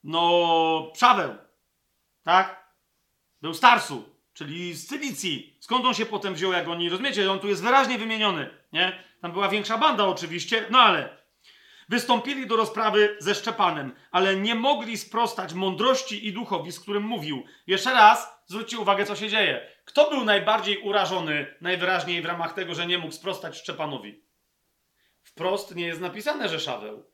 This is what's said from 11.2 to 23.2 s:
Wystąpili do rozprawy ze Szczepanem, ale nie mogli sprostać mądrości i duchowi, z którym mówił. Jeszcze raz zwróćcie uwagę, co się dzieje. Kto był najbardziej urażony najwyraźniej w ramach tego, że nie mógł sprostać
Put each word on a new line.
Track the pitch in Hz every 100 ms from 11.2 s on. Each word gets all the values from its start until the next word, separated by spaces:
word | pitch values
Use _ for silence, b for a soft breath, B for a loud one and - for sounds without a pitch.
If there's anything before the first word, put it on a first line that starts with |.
| _ _ b b b b b
Wystąpili | 240 240 240 233 277 226
do | 220
rozprawy | 214 214 220 208 208 208
ze | 151 202
Szczepanem, | - 220 185 156 135 - b
ale | 180 190 190
nie | 208 233
mogli | 262 285 226 220
sprostać | - 220 233 - 180
mądrości | 170 190 170 240 262 - 214 214
i |
duchowi, | 196 220 180 165
z | 165
którym | - 202
mówił. | 214 233 151 135 - B B
Jeszcze | 190 240
raz | 262 208 - - - _
zwróćcie | 196 220 240
uwagę, | 196 196 202
co | 208
się | 214
dzieje. | 214 185 123 B B -
Kto | - 302
był | 285 220
najbardziej | 202 185 214 190 202
urażony | 208 208 180 185 160 147 143 -
najwyraźniej | 175 180 180 185 180 175
w | 165
ramach | 170 165
tego, | - 180 165
że | 175
nie | 180
mógł | 165
sprostać | -